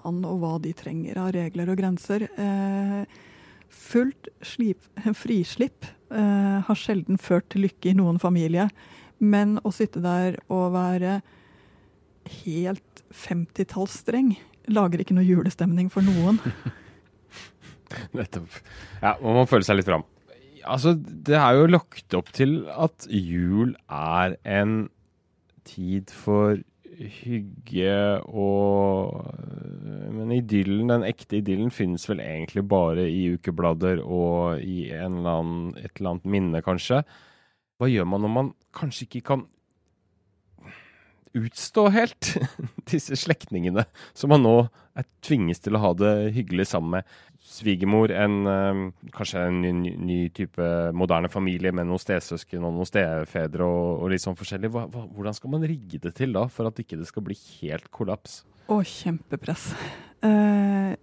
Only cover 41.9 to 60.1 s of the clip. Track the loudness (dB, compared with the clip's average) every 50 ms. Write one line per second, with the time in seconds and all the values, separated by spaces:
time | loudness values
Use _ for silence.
41.9 | 6 4 2 0 -2 -6 -6 -4 -2 -2 -2 -4 -4 -8 -12 -12 -12 -14 -6 -2
42.9 | -2 -2 -2 -2 -4 -4 -4 -6 -8 -10 -10 -8 -6 -4 -2 -2 0 0 -2 -2
43.9 | _ -16 -20 -20 -10 -4 2 4 6 6 8 6 6 6 4 2 -2 _ _ _
44.9 | _ -10 -10 -10 _ _ -4 -2 0 2 2 0 -2 -4 -4 -2 0 2 2 2
45.9 | 2 2 2 2 2 2 0 -2 -2 -4 -4 -2 -2 -2 0 0 -2 -2 -2 -2
46.9 | -4 -4 -6 -8 -12 -20 -20 -20 _ _ _ -20 -16 -4 -2 0 0 2 2 4
47.9 | 4 4 4 4 2 2 2 2 2 0 0 0 0 2 0 0 0 -2 -4 -6
48.9 | -10 _ -18 -18 -12 -10 -8 -6 -4 -4 -2 -2 0 0 0 0 0 0 -2 -4
49.9 | -4 -6 -4 -2 -2 -2 -2 -2 -4 -6 -8 -8 -4 -4 -2 -2 0 0 -2 -2
50.9 | -2 0 0 2 2 2 0 0 -2 -2 -2 -2 -2 0 0 0 0 0 -2 -2
51.9 | -2 -4 -2 -2 -2 -2 -4 -6 -10 -12 -10 -10 -8 -6 -4 -4 -4 -4 -4 -2
52.9 | 0 0 0 0 0 -2 -4 -6 -4 -4 -4 -4 -2 -2 0 0 0 0 0 -2
53.9 | -2 -2 -2 -2 -2 -2 -2 -4 -8 -8 -8 -10 -8 -6 -6 -6 -4 -6 -8 -8
54.9 | -10 -12 -14 -12 -12 -10 -8 -8 -8 -8 -8 -6 -4 -2 -2 -2 -4 -6 -8 -10
55.9 | -12 -10 -8 -8 -6 -4 -4 -2 0 0 -2 -2 -2 -4 -4 -4 -6 -8 -10 -10
56.9 | -10 -10 -10 -10 -10 -10 -8 -8 -10 -12 -14 -20 -16 -12 -8 -8 -8 -8 -10 -12
57.9 | -10 -8 -6 -6 -6 -6 -8 -12 -20 -20 -20 _ _ _ _ -2 0 0 0 -2
58.9 | -6 -6 -6 -4 -4 -6 -6 -8 -10 -8 -8 -8 -8 -8 -8 -10 -10 -10 -12 -12
59.9 | -14 -16 -18 -20